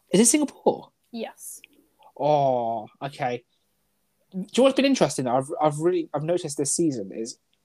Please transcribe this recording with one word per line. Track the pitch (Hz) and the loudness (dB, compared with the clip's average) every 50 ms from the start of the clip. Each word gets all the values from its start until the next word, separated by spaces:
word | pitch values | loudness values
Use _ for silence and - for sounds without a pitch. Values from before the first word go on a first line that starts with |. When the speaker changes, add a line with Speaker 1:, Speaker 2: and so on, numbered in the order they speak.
| _ - | _ 0
Speaker 1:
Is | - 185 | 4 4
it | 240 | 6
Singapore? | 240 - 302 294 - - - - - - - - - _ _ _ _ - | 6 4 2 0 0 -6 -2 0 0 0 0 -6 -18 _ _ _ _ -12
Speaker 2:
Yes. | 226 214 262 - _ - - - - - _ _ _ _ _ _ _ _ - _ - | -12 -12 -12 -12 _ -18 -18 -18 -20 -20 _ _ _ _ _ _ _ _ -20 _ -2
Speaker 1:
Oh, | 135 147 151 143 139 135 127 123 117 113 113 110 107 117 _ _ 139 | 0 2 2 4 2 2 0 0 0 -2 -4 -6 -8 -10 _ _ -10
okay. | 139 143 - 139 123 123 120 _ _ _ _ _ _ _ _ _ _ _ _ _ _ _ _ _ _ - | -10 -8 -6 -4 -4 -4 -6 _ _ _ _ _ _ _ _ _ _ _ _ _ _ _ _ _ _ -10
Do | 190 | -10
you | - - - 226 | -10 -4 0 4
know | 262 | 4
what's | 269 262 | 4 4
been | - 262 | 4 2
interesting? | 285 269 - 175 139 - - 131 | 2 4 4 2 0 0 -2 -2
I've, | 120 120 135 135 139 180 - | 0 0 0 0 -2 -4 0
I've | 156 156 147 151 | 0 0 0 2
really, | 160 175 185 175 160 - - | -2 0 0 0 -4 -4 -6
I've | 143 151 | -6 -2
noticed | 160 175 170 170 151 - - | -2 -2 -2 -2 -6 -4 -4
this | 143 - - | -4 -2 0
season | - 170 156 131 117 95 95 - | 0 0 0 0 -2 -8 -10 -8
is, | 107 113 123 - _ _ _ _ _ - | -10 -10 -10 -10 _ _ _ _ _ -6